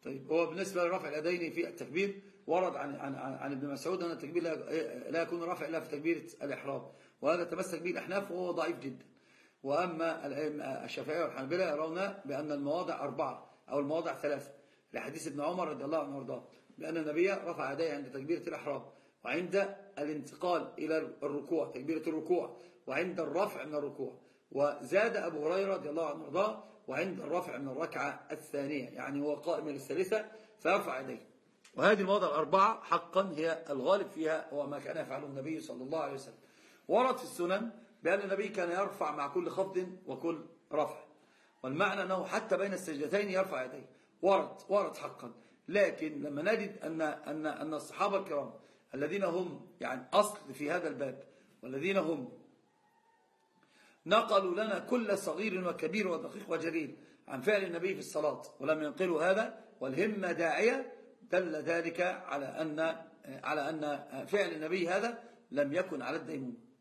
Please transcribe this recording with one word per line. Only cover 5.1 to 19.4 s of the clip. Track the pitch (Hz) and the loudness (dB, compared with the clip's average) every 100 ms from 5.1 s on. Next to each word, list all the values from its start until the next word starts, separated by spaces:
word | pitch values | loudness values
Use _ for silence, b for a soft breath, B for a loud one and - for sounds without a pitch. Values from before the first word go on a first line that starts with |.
لا | 156 | 0
يكون | 160 170 | 0 -2
رفع | 170 175 151 | -4 -4 -2
إلا | 165 | -4
في | 156 | -4
تكبيرة | 147 156 160 - - | -4 0 0 -2 -8
الإحرام، | 143 135 - 135 - B B B | -6 -4 -4 -6 -8 B B B
وهذا | 139 170 | 2 2
تمسك | 170 170 190 165 | 2 -2 -4 -2
به | 170 | -2
الأحناف | 165 147 190 196 | -4 -2 -4 -2
وهو | 180 180 | -4 -2
ضعيف | 160 160 147 | 0 0 -2
جدًا. | 135 123 - - b b b b | -6 -10 -16 -20 b b b b
وأما | 135 143 180 160 165 151 143 | 0 2 2 0 0 0 -4
الأئمة | 139 151 151 | -2 -2 -2
الشافعية | 135 131 120 - 127 156 | -4 -6 -6 -6 -2 0
والحنابلة | 165 135 135 170 185 | 0 -2 -2 0 2
يرون | 147 160 165 196 190 | 2 -2 0 -2 -4
بأن | 135 139 151 | -6 -4 -2
المواضع | 143 143 160 175 156 | -2 0 0 0 -2
أربعة | 143 135 143 - - B - | -4 -2 -2 -4 -12 B -2
أو | 139 | 0
المواضع | 143 160 165 | 2 0 0
ثلاثة، | 131 147 143 - - b b b | -2 -2 -2 -4 -16 b b b
لحديث | 123 135 147 156 | -8 -6 -6 -6
ابن | 139 | -2
عمر | 147 185 165 | -2 0 -2
رضي | 139 | -4
الله | 139 160 | -2 -2
عنه | 143 139 | -2 -6
وارضاه، | 131 127 - B B - | -6 -8 -10 B B -12
بأن | 160 165 | -4 -2
النبي | 151 151 185 | 0 4 4
رفع | 190 170 160 135 | 4 -2 -4 -2
يديه | 143 165 | 0 0
عند | 147 131 | 0 -6
تكبيرة | 139 139 165 170 | -8 -2 -2 -2
الإحرام | 156 147 135 - B B B | -6 -4 -4 -6 B B B
وعند | 120 143 | -2 -2